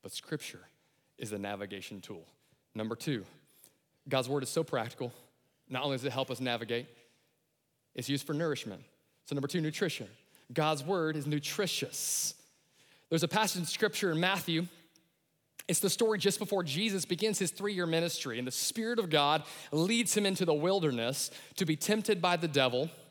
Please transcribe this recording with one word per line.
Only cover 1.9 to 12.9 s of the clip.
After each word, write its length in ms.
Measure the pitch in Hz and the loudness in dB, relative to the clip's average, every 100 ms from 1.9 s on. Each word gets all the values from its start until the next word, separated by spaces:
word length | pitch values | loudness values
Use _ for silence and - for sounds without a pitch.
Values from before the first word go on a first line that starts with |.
| 101 | -14
tool. 240 | - 92 82 _ _ _ _ 110 | -12 -16 -16 _ _ _ _ -6
Number 200 | 110 117 | -4 -4
two, 280 | - 127 92 - _ _ - _ _ _ - | -4 -4 -6 -18 _ _ -20 _ _ _ -2
God's 180 | 135 123 | -2 0
word 160 | 143 | -2
is 60 | 127 | -2
so 140 | - | -2
practical. 500 | 160 135 113 - 123 - - _ _ _ _ | 0 -2 -4 -6 -10 -10 -20 _ _ _ _
Not 140 | 127 | -4
only 120 | 143 131 | -2 -2
does 80 | |
it 80 | 135 | -2
help 200 | 127 135 | -2 -4
us 100 | 123 | -2
navigate, 460 | 127 120 110 117 - - _ _ _ _ _ _ _ _ _ - | -2 -2 -2 -2 -4 -16 _ _ _ _ _ _ _ _ _ -10
it's 140 | 120 | -2
used 180 | 139 - | -2 -2
for 60 | |
nourishment. 480 | 151 165 139 113 95 - _ _ _ - | -2 0 -2 -6 -12 -16 _ _ _ -6
So 100 | 143 | -4
number 120 | 139 | -2
two, 140 | 180 | 0
nutrition. 460 | 156 156 180 - 104 - _ _ _ | -2 0 -2 -4 -10 -16 _ _ _
God's 320 | 127 156 156 | 0 2 2
word 320 | 139 190 156 151 | 0 0 2 0
is 120 | 147 | 0
nutritious. 1040 | 151 147 - 190 - 139 - - - - - - _ _ _ _ | 0 0 0 0 0 -4 -4 -2 0 -2 -4 -20 _ _ _ _